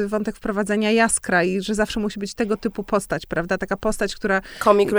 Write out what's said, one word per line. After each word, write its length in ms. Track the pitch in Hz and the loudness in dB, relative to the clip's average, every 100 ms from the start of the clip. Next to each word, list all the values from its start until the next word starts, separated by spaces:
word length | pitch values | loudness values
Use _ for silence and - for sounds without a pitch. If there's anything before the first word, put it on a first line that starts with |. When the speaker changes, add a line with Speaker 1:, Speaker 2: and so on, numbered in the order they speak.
| 202 | 0
Speaker 1:
wątek 280 | 208 214 208 | -2 -2 -6
wprowadzenia 560 | 226 202 202 208 214 | -4 -2 0 0 4
Jaskra 520 | 226 226 - - 185 | 4 4 0 0 2
i 180 | 175 190 | 2 0
że 140 | 190 214 | -2 0
zawsze 240 | 208 - | 0 0
musi 200 | 208 202 | -4 -4
być 140 | 202 | -8
tego 240 | - 226 214 | -4 -2 -2
typu 260 | 226 - | -4 -6
postać, 420 | 196 208 - 156 - | -2 -2 -2 -6 -4
prawda? 320 | - 170 190 | -4 -2 -2
Taka 200 | 190 190 | -4 -4
postać, 380 | 214 214 202 - | -2 -2 -4 -2
która 260 | 208 190 190 - | 0 -2 -2 -2
Speaker 2:
Comic 260 | - 202 | 4 6
Speaker 1:
comic 20 | 202 | 6